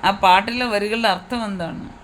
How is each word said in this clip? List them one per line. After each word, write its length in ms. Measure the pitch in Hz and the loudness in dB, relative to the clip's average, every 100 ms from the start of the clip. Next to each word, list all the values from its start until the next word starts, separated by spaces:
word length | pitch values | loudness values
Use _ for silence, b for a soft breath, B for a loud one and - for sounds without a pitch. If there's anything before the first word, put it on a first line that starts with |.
| 185 | 0
ആ 40 | 202 | 2
പാട്ടിലെ 440 | 190 185 214 240 247 | 6 6 4 -4 -2
വരികളുടെ 340 | 208 208 226 226 | -2 -2 0 0
അർത്ഥം 260 | 180 - 240 214 | 0 -4 -8 -6
എന്താണ്? 360 | 190 165 82 139 - | -6 -8 -10 -14 -16